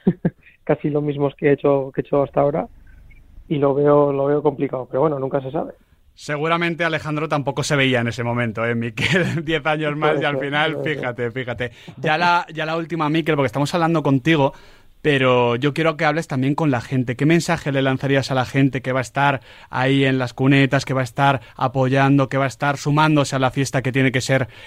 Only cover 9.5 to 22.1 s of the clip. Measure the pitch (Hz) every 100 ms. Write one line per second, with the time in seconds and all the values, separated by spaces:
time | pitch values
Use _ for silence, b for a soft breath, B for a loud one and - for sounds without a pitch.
9.5 | 160 151 156 151 147 151 156 151 139 139
10.5 | 147 160 147 143 143 131 120 120 120 123
11.5 | 117 123 - B B 135 156 175 175 170
12.5 | 156 156 165 165 165 151 160 160 151 131
13.5 | 139 143 180 165 165 143 135 160 165 139
14.5 | - B B B _ 151 139 131 123 120
15.5 | 120 143 135 160 156 160 151 160 135 131
16.5 | 147 160 123 - 131 123 120 147 170 156
17.5 | 165 156 135 135 131 135 139 123 131 123
18.5 | 139 139 127 131 131 120 - 143 135 -
19.5 | B B 123 131 139 135 131 123 - 135
20.5 | 139 135 139 - 131 123 - 139 139 B
21.5 | B 131 131 131 135 135